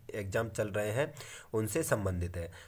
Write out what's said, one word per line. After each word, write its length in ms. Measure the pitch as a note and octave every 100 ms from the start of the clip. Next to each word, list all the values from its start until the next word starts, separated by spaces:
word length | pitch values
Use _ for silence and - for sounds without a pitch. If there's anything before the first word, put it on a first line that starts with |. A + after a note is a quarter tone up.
| - G#2+
एग्जाम 340 | G2 A#2 A2+
चल 180 | - G#2
रहे 240 | G#2 G#2+
हैं 220 | A#2 D3+ - - - -
उनसे 300 | A2 A2 E3
संबंधित 540 | D#3+ A2+ F#2+ F2+ F2 F2
है। 140 | E2+ -